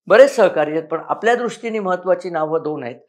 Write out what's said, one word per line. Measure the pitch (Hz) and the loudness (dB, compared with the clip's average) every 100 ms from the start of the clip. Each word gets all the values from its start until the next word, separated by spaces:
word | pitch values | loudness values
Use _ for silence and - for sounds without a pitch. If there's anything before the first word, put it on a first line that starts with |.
| - | 4
बरेच | 214 277 262 | 6 6 4
सहकारी | 190 156 151 | 2 2 0
आहेत, | 160 | -2
पण | 156 165 - | -4 -6 -4
आपल्या | 151 214 247 | -2 0 0
दृष्टीने | 233 - 233 220 | -2 -6 -6 -4
महत्त्वाची | 190 180 185 180 185 | -2 -2 0 -2 -2
नावं | 165 156 165 | -4 -2 -2
दोन | 151 151 | -4 -6
आहेत. | 120 127 | -8 -12